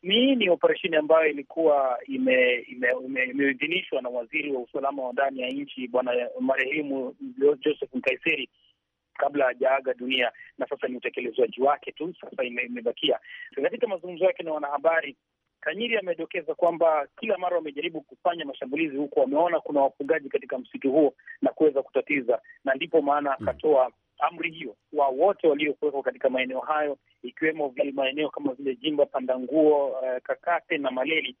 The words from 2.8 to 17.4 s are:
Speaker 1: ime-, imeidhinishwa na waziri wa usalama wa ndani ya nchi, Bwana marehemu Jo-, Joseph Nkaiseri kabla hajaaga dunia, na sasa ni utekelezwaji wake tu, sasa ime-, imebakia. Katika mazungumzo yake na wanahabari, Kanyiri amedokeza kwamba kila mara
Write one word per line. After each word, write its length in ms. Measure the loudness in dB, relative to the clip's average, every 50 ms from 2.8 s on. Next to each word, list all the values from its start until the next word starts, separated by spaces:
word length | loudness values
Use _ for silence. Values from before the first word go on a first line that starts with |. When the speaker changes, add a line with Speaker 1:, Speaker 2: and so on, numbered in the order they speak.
| 0 0 0 0 -4
Speaker 1:
ime-, 200 | -6 -4 -2 -2
imeidhinishwa 800 | -2 0 0 0 0 0 -2 -4 -2 -2 -4 -4 -2 -4 -4 -4
na 60 | -4
waziri 440 | -6 -6 -8 -6 -6 -6 -4 -4 -4
wa 100 | -4 -6
usalama 400 | -6 _ -4 -4 -4 -4 -4 -6
wa 100 | -6 -2
ndani 280 | -2 -2 -2 -2 -4
ya 80 | -6 -6
nchi, 400 | -6 -6 -8 -10 -10 -10 -10 -2
Bwana 240 | -2 -2 0 0 0 -2 -2 -4 -6 -4
marehemu 760 | 0 0 0 0 0 -2 -2 -4 -4 -4 -4 -4 -6 -6 -8 _ -14 -14 -4 4
Jo-, 180 | 4 4 4
Joseph 380 | 4 0 -2 -2 -2 -6 -6 -6
Nkaiseri 540 | -4 -2 -2 -4 -2 -2 -2 -2 -2 -4 -10 _ _ _ _ _ _ _ _ _ _ _ _ _
kabla 300 | -4 -4 -2 0 2 0
hajaaga 500 | 0 0 0 2 2 2 2 0 -2 -4
dunia, 380 | -4 -4 -4 0 0 0 -2 -2 -8 -20 -20 _ -8
na 80 | -6 -6
sasa 200 | -6 -6 -6 -6
ni 80 | -6
utekelezwaji 680 | -4 -6 -6 -6 -4 -6 -6 0 0 0 0 2 0 2
wake 300 | 2 2 0 -4 -14 -10
tu, 220 | -10 -10 -10 -10 _
sasa 240 | -16 -14 -6 -6 -6
ime-, 180 | -4 -4 -6 -6
imebakia. 560 | -6 -8 -6 -4 -4 -4 -2 0 0 0 -2 _ -16 -18 -18 -18 -12 -6 -2 -2
Katika 240 | -2 0 0 -2
mazungumzo 380 | -2 -2 -6 -8 -10 -4 2 2
yake 180 | 2 2 2 -6
na 100 | -6 -4
wanahabari, 640 | -4 -4 -4 -4 2 2 2 2 2 0 -2 -12 _ _ _ _ _ _ _ _ _
Kanyiri 360 | -8 -8 -4 -4 -2 -2 -2 -2
amedokeza 560 | 0 -2 -4 -4 -4 -6 -6 -8 -6 -6 -2
kwamba 520 | 2 2 0 4 4 4 4 4 4 0 -4 _ -10
kila 180 | -2 -2 -2
mara 180 | -2